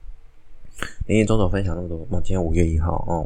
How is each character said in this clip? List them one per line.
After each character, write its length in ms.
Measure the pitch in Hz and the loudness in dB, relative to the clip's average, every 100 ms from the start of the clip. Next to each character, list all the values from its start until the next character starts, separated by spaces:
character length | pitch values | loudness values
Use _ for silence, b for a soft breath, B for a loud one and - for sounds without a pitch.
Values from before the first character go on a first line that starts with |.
| - - - - - - - B B B - | -16 -14 -16 -20 -18 -14 -14 B B B 0
林 120 | 104 | 2
林 80 | 107 | 4
总 100 | 110 | 4
总 140 | 92 | 2
分 140 | 98 | 0
享 100 | 95 | -2
那 80 | 82 | -4
么 60 | 87 | -4
多。 180 | 82 78 | -8 -2
那 80 | 87 | 2
今 100 | - | 2
天 140 | 92 | 2
五 120 | 82 | 2
月 100 | 82 | 2
一 140 | 82 80 | 4 2
号， 260 | 82 82 - | 0 0 -2
哦， 120 | 85 | -2